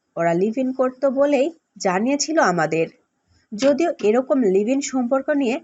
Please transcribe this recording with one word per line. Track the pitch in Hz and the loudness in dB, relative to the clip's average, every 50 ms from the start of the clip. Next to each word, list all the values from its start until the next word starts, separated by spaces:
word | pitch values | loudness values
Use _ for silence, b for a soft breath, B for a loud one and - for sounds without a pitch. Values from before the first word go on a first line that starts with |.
| _ _ _ | _ _ _
ওরা | 170 170 170 170 | -2 0 0 2
লিভ | 175 190 220 220 | 2 0 0 0
ইন | 269 262 254 262 | -2 -4 -4 -2
করত | 269 254 262 254 - 285 | -2 -2 -4 -2 -2 -2
বলেই | 277 247 269 285 294 285 247 277 339 - - _ _ _ | -2 0 2 2 2 2 0 0 -2 -4 -8 _ _ _
জানিয়েছিল | 202 - 190 175 196 220 262 285 285 - 302 311 320 | -4 -2 -2 0 0 0 0 0 -2 -2 -2 0 2
আমাদের, | 254 190 180 170 156 143 156 165 165 160 - _ _ _ _ _ _ _ _ _ _ _ 214 | 2 2 2 0 0 0 0 -2 -2 -4 -6 _ _ _ _ _ _ _ _ _ _ _ -6
যদিও | 202 262 277 294 269 330 339 - - 208 | 0 2 2 2 2 0 -2 -2 0 0
এরকম | 208 220 254 254 - 302 269 | 2 2 2 0 0 0 2
লিভ | 240 185 185 196 208 | 2 2 2 2 2
ইন | 233 277 277 | 0 0 -2
সম্পর্ক | 285 - 262 262 240 240 269 269 269 - | -2 -4 -4 -4 -2 0 -2 -2 -2 -2
নিয়ে | 302 285 277 220 262 330 | -2 0 0 -2 -2 -4